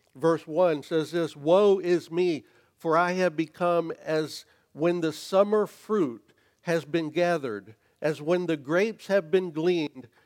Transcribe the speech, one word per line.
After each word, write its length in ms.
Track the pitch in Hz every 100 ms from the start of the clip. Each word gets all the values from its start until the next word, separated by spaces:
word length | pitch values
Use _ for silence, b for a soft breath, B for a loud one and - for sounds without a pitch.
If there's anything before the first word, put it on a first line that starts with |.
| _ 131
verse 300 | 165 156 165
one 380 | 156 180 147
says 280 | - 160 151
this, 240 | 170 160 151
"Woe 440 | 143 185 208 190
is 320 | 175 175 -
me, 340 | 165 180 151 b b b b
for 200 | 170 160
I 180 | 175
have 220 | 185 180 156
become 560 | 160 - 175 170 165 - 156
as 400 | 156 151 - - b b
when 280 | 139 170 175
the 100 | 160
summer 540 | 151 - 190 202 214 202
fruit 560 | - - 214 143 113 _ _ _ _
has 240 | 175 165 143
been 240 | 165 151
gathered, 640 | 160 175 165 135 104 98 110 _ _
as 220 | 151 147
when 240 | 151 180 170
the 120 | 156
grapes 500 | 131 175 220 - -
have 240 | 196 156
been 180 | 185 180
gleaned, 580 | 151 175 175 147 131 - _